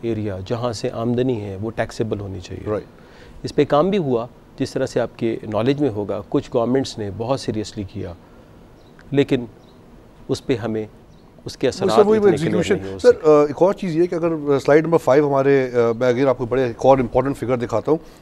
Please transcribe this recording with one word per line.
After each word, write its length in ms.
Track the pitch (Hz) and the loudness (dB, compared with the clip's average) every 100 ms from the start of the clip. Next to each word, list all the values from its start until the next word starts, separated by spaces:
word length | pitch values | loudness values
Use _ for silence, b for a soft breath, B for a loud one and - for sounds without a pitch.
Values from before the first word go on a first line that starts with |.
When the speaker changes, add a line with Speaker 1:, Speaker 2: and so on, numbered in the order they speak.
| 117 | -4
Speaker 1:
एरिया 340 | 107 107 95 | -4 -6 -8
जहाँ 340 | 95 120 120 | -8 -6 -4
से 160 | 113 127 | -4 -6
आमदनी 460 | 117 117 120 131 117 | -4 -2 0 0 -2
है 220 | 104 95 | -6 -8
वो 120 | 110 | -8
टैक्सेबल 500 | - 113 - 110 107 | -6 -6 -6 -6 -6
होनी 220 | 101 95 | -8 -12
चाहिए। 300 | 90 90 101 | -12 -10 -6
Speaker 2:
right। 140 | 104 - - B B B B 135 | -6 -8 -18 B B B B -4
Speaker 1:
इस 60 | |
पे 140 | - 143 | -2 2
काम 260 | 143 175 | 2 2
भी 60 | 202 | 0
हुआ, 320 | 147 120 120 - - - | 0 -2 -4 -12 -20 -8
जिस 140 | 131 | -6
तरह 120 | 131 131 | -4 -4
से 140 | 127 | -2
आपके 400 | 113 - 117 113 107 | -4 -4 -4 -4 -4
नॉलेज 300 | 104 120 143 | -2 0 0
में 100 | 147 | -2
होगा, 300 | 104 101 98 | -2 -4 -6
कुछ 300 | - 143 - | -4 -4 -2
गवर्नमेंट्स 460 | 127 117 131 135 - | -2 0 0 -2 -6
ने 120 | 101 | -10
बहुत 300 | 95 117 135 | -8 -4 -4
सीरियसली 420 | - 110 104 - | -4 -6 -6 -10
किया, 320 | 98 101 92 82 - - - - - - - - - | -10 -10 -12 -14 -20 -20 -20 -20 -20 -20 -20 -20 -4
लेकिन 340 | 139 139 135 120 - - - - - - - - | 0 2 0 -4 -14 -20 -20 -20 -20 -20 -20 -8
उस 100 | 131 | -6
पे 160 | - 123 | -4 -4
हमें 320 | 113 110 107 - - - - - - | -4 -6 -8 -14 -20 -20 -20 -18 -16
उसके 260 | - 131 | -4 -4
Speaker 2:
सर, 140 | 113 196 | 0 2
Speaker 1:
असरात 200 | 233 202 | 4 6
Speaker 2:
वही 140 | 220 | 6
Speaker 1:
इतने 120 | 202 | 4
क्लियर 20 | |
Speaker 2:
एग्जीक्यूशन। 500 | 156 165 - 165 190 | 2 2 0 0 -2
Speaker 1:
नहीं 100 | 95 | -4
हो 60 | 95 | 2
Speaker 2:
सर, 120 | 247 | 2
Speaker 1:
सकते। 340 | - 156 147 147 | 4 6 6 4
Speaker 2:
अ, 40 | |
एक 120 | 139 | 2
और 120 | 175 | 2
चीज़ 240 | 196 190 156 | 2 -2 0
ये 100 | 175 | 0
कि 80 | 175 | 0
अगर 440 | 165 160 143 139 | -2 -2 0 0
स्लाइड 260 | 135 147 160 | 4 4 4
नंबर 120 | 165 | 2
फ़ाइव 300 | - 135 147 | 4 4 4
हमारे, 400 | 139 135 139 127 | 2 4 2 2
अ, 40 | 120 | 2
मैं 380 | 117 113 127 | 2 2 0
again 140 | 123 139 | 2 2
आपको 180 | 127 123 | 0 0
बड़े 240 | 123 127 | 0 0
एक 160 | 113 131 | 2 4
और 140 | 135 | 4
इंपॉर्टेंट 360 | 117 123 131 135 | 4 0 0 -2
फिगर 220 | 113 127 | -2 -2
दिखाता 340 | 117 110 104 | -2 -2 0
हूँ, 80 | 160 B B | -2 B B